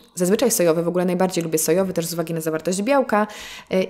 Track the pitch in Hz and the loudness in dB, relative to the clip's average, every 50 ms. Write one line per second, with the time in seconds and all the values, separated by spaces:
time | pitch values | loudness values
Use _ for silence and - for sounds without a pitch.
0 | - _ - 170 180 175 202 214 277 226 - - 175 170 160 170 170 175 175 180 | -16 _ -4 -2 0 2 2 2 2 2 2 2 4 4 4 2 2 0 0 0
1 | 180 185 175 180 185 185 185 170 - 160 160 160 - - 160 185 190 185 170 175 | 0 0 2 2 0 0 0 -2 -4 0 -2 -2 2 2 2 2 2 0 -2 -4
2 | 165 160 165 170 165 165 165 165 160 160 156 156 160 175 185 185 202 247 277 277 | -4 -4 -4 -6 -4 -4 -4 -4 -4 -4 -4 -4 -2 -2 -2 -2 0 2 2 2
3 | 254 262 - 208 214 208 - - - - - - - - - 190 185 185 | 2 2 2 0 0 0 -4 -14 -14 -16 -16 -16 -10 -2 0 0 0 -2